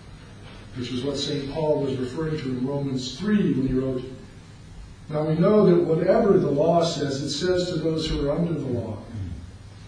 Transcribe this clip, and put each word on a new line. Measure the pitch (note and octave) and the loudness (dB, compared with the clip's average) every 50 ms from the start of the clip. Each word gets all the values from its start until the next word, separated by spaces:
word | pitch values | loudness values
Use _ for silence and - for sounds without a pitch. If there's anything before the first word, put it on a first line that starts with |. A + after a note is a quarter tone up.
| - - - - - - - - - - - - - - - | -20 -20 -20 -18 -18 -18 -18 -18 -18 -18 -18 -18 -18 -14 -10
which | A#2+ B2 B2 | -10 -8 -6
is | B2+ B2 | -6 -4
what | C3+ C#3+ C#3 | -4 -4 -4
Saint | C#3+ - D#3 C#3+ C#3 C#3 C3+ | -4 -4 -4 -4 -4 -6 -6
Paul | C#3+ E3 D#3 D3+ D3 C#3 | -4 -2 0 2 2 2
was | C#3 C3 B2 | 0 -2 -2
referring | B2 B2+ - - D#3+ D#3+ D#3 D#3 - | -2 -4 -4 -4 -4 -4 -4 -4 -4
to | C3 C3 | -4 -4
in | B2+ A#2+ B2 | -4 -2 -2
Romans | C#3 C#3+ C#3+ C#3 C3+ B2+ B2 - - - - | -2 -2 -2 -4 -2 -4 -4 -4 -6 -8 -4
three | F#3 G#3+ G#3+ G3+ F3 D3 C3 | 0 2 2 4 4 2 2
when | B2+ C3 | 2 0
he | C3 B2+ | 0 0
wrote, | B2+ C3 C3 B2+ B2 - - - - - - - - - - - - - - - - - - - - - - | 0 0 0 -2 -4 -6 -8 -12 -14 -16 -18 -20 -20 -20 -20 -20 -20 -18 -18 -16 -16 -16 -16 -18 -16 -10 -6
"Now | D3+ D3+ D3+ | -4 -2 0
we | D#3+ D#3+ | 0 2
know | E3 F3+ G3+ G#3+ G#3+ F#3+ | 4 6 6 8 8 8
that | F3 F3 - - | 8 8 6 6
whatever | D#3 D#3+ - E3+ F#3 A3 A3+ G#3 G3+ F#3 F3 | 4 2 2 4 4 4 6 6 6 6 6
the | D3 C#3+ | 4 2
law | C#3+ C#3+ D#3 E3+ E3+ E3+ E3 | 2 2 4 4 4 4 4
says, | D#3+ - D3+ D3 C3+ B2+ C#3 | 2 0 -2 -2 -2 -2 -4
it | D3+ D3+ | -4 -4
says | - - F3 F3+ F3+ F3+ F3 E3+ | -4 -2 0 0 2 0 0 -2
to | D#3+ | -2
those | D#3 D#3 D#3+ D#3+ D#3+ D#3 - | -2 -2 -2 -2 -2 -2 -2
who | D3+ D3 C#3+ | -2 -2 0
are | C#3 | 0
under | D3+ E3 F3 E3+ D#3 | 0 0 0 0 -2
the | C#3 C3+ | -2 -4
law, | C3 A#2+ G#2+ - - G#2 - - - A2+ G#2 F2+ E2 - - - - - - - - - - - | -4 -4 -4 -4 -4 -8 -10 -10 -10 -10 -8 -8 -8 -10 -12 -12 -14 -16 -18 -18 -18 -18 -18 -20